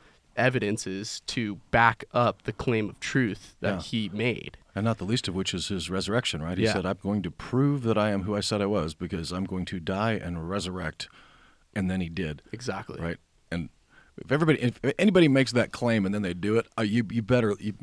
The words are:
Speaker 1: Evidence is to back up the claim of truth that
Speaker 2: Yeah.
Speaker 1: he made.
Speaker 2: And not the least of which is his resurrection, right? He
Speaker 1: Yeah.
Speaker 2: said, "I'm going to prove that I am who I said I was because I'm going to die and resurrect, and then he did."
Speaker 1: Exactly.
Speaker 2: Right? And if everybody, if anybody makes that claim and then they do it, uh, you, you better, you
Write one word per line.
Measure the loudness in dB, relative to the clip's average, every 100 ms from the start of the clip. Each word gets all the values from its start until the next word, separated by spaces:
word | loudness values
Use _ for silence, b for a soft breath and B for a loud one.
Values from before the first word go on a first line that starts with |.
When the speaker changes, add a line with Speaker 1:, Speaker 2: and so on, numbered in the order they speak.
| b b _ 2
Speaker 1:
Evidence | 2 2 0 -2 -4
is | -6 -8 -10 -6
to | -4 -4 -6 0
back | 4 6 4 0
up | 2 2 0
the | -6
claim | -4 0 0 0
of | -6
truth | -2 0 0 -2 -12 -6
that | -4
Speaker 2:
Yeah. | -2
Speaker 1:
he | -2 -4 -2
made. | -2 -2 -2 -8 -16 _
Speaker 2:
And | -2
not | 0 0
the |
least | -2 -2 -2
of |
which | -2 -2
is | -4 -4
his | -4 -2
resurrection, | -4 0 0 0 -4
right? | -4 0
He |
Speaker 1:
Yeah. | 2
Speaker 2:
said, | 2 -2
"I'm | -2
going | -2 -2
to | -2
prove | -8 -2 2 2 2
that | 2 2
I | 2
am | 0
who | -2
I | -2
said | 0 0
I | 0
was | 0 -2
because | -4 -6 -6 -4
I'm | -4
going | -4 -4 -6
to | -6
die | -4 -2 0
and | -2 -4 -6 -4
resurrect, | -4 -4 -6 -6 -8 -14 b b b b b b
and | -4 -2
then | -2
he | -4
did." | -4 -6 -6 -12
Speaker 1:
Exactly. | -10 -8 -8 -8 -8
Speaker 2:
Right? | -6 -8 _ _ -8
And | -8 -8 _ _ b b b
if | -2
everybody, | 2 4 4
if | 2 0 -2 4
anybody | 6 8 6
makes | 6 4
that | 2 0
claim | 0 2 2
and | 2
then | 0
they | -2
do | -2 0 0
it, | 0 -2
uh, |
you, | 0 2 0
you | 0
better, | 2 4 4 0
you | -4 -4